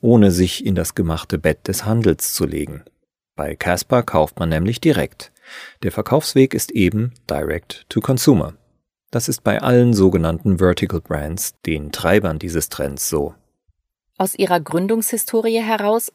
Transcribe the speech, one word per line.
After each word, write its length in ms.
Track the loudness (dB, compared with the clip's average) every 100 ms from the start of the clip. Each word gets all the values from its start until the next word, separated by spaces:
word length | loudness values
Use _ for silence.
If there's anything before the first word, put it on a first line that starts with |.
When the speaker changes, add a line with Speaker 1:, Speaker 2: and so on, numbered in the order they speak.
Speaker 1:
ohne 300 | 4 6 6
sich 340 | 6 2 0 -2
in 80 |
das 220 | -2 -2 -2
gemachte 420 | -2 -4 -4 -2
Bett 300 | 0 -2 -4
des 180 | -6 -2
Handels 480 | 0 2 0 -2
zu 140 | -4 -4
legen. 360 | -4 -8 -10 -16 _ _ _ _ -10
Bei 200 | -8 -4
Casper 460 | -2 -2 0 0
kauft 380 | 2 0 0 -2
man 100 | -2
nämlich 320 | 0 -2 0
direkt. 500 | 0 0 -2 -8 -20 _ -20 -20 -20 -8
Der 80 | -6
Verkaufsweg 640 | -4 -2 -2 2 4 4 2
ist 160 | -2
eben 420 | 0 2 2 -4 -6 -6
Direct 560 | -4 -4 -6 -10 -18 -8
to 120 | -4
Consumer. 540 | -2 2 4 4 2 -8 _ _ _ _ _
Das 180 | -6 -4
ist 140 | -4
bei 180 | -2 -2
allen 320 | 2 4 6
sogenannten 640 | 6 4 4 0 0 0 2
Vertical 440 | 2 2 -2 -4
Brands, 520 | -4 -6 -6 -6 -8 -8 -6
den 240 | -6 -6
Treibern 480 | -4 2 2 2 -4
dieses 300 | -4 -4 -4
Trends, 400 | -6 -6 -6 -4
so. 260 | -4 -4 -8 _ _ _ _ _ _ _ -6
Speaker 2:
Aus 180 | -4 -2
ihrer 220 | 0 0
Gründungshistorie 1000 | 0 -2 0 -2 -2 -4 -2 -2 0 -2
heraus 500 | 0 0 0 0 -2